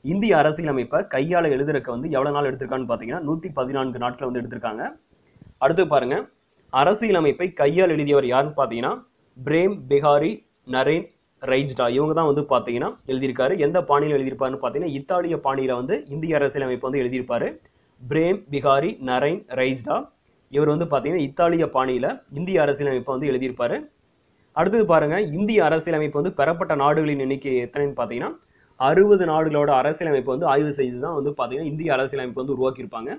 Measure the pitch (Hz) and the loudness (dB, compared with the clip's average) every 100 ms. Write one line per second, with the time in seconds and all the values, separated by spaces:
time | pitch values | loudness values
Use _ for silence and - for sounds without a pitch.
0 | 135 190 226 208 151 151 160 131 120 151 | -2 -2 4 4 4 2 -2 -2 0 -2
1 | - 131 151 175 165 131 147 147 - 120 | 0 -4 0 2 2 0 0 -2 -4 -6
2 | 156 131 143 143 143 127 127 131 120 113 | -2 0 0 0 -2 -4 -6 -6 -4 -6
3 | 113 156 147 160 180 143 127 135 131 123 | -4 -8 -6 -6 -6 -6 -4 -4 -4 -4
4 | 120 127 131 123 123 120 117 107 202 320 | -6 -4 -6 -6 -8 -8 -8 -8 -10 -12
5 | _ _ _ _ - _ 135 160 170 143 | _ _ _ _ -20 _ 2 2 4 2
6 | 123 165 - _ _ _ _ 131 151 214 | 2 -2 -4 _ _ _ _ 2 2 2
7 | 226 180 151 - 180 170 147 170 185 156 | 2 2 2 0 -4 0 2 4 2 2
8 | 143 139 127 127 147 147 127 117 131 254 | 4 2 4 2 2 0 -2 0 -4 -6
9 | _ _ _ - 131 160 190 190 127 143 | _ _ _ -12 0 2 2 -2 0 2
10 | 147 147 160 220 _ _ - 127 135 160 | 6 4 2 -4 _ _ -6 0 2 0
11 | 165 _ _ _ 131 131 139 123 120 127 | -4 _ _ _ -2 0 0 0 0 2
12 | 151 160 156 143 147 123 113 120 175 - | 2 4 4 2 2 0 0 -4 -4 -8
13 | - 131 135 123 131 190 147 175 - 143 | -6 -4 -2 0 0 2 2 0 2 2
14 | 147 143 131 127 135 135 127 143 170 139 | 2 0 -2 -4 -4 -4 -6 -4 -6 -8
15 | 143 180 175 156 135 135 131 123 131 240 | -4 -4 -2 -4 -4 -2 -2 -4 -4 -6
16 | 294 143 160 151 143 143 131 123 131 139 | -6 -8 -2 0 0 -2 -4 -4 -4 -2
17 | 123 127 123 120 180 320 _ _ _ _ | -2 -4 -4 -4 -4 -8 _ _ _ _
18 | 127 156 170 196 165 143 139 139 156 - | -4 0 0 -2 -4 -2 2 2 0 -6
19 | 131 127 143 190 - 127 131 131 185 220 | -4 0 0 -2 -6 -2 -2 -2 -4 -4
20 | 294 _ _ _ _ 139 147 151 170 143 | -6 _ _ _ _ 0 0 0 0 -2
21 | 143 180 139 139 170 170 160 131 131 127 | 0 -2 -2 2 2 2 0 0 0 0
22 | 139 262 _ 143 180 185 143 139 143 127 | -2 -4 _ -8 -2 2 2 2 0 -2
23 | 123 131 147 127 131 123 120 226 302 _ | -2 -2 -2 -2 -4 -2 -2 -2 -8 _
24 | _ _ _ _ _ - 180 226 190 160 | _ _ _ _ _ -2 0 2 4 4
25 | 151 175 202 156 208 214 156 160 160 156 | 4 0 -2 -2 2 4 4 2 0 -2
26 | 151 147 180 190 143 170 175 147 139 151 | 0 -2 -2 0 0 0 -2 2 4 4
27 | 151 143 131 135 143 127 120 143 143 135 | 2 -2 -2 -4 -2 -2 -2 -2 -4 -2
28 | 117 120 196 - _ _ _ _ 135 165 | -6 -4 -8 -10 _ _ _ _ 4 6
29 | 208 196 175 156 160 147 147 131 139 156 | 6 6 4 2 2 2 4 4 2 -2
30 | 165 139 127 131 165 139 151 143 127 123 | 0 0 0 0 2 2 2 0 -2 -2
31 | 151 156 139 - 123 135 160 151 165 131 | -4 -2 -4 -4 -4 -4 -6 -4 0 0
32 | 135 135 127 131 131 127 131 131 117 117 | 0 -4 -6 -6 -4 0 -2 -2 -12 -10
33 | 120 | -10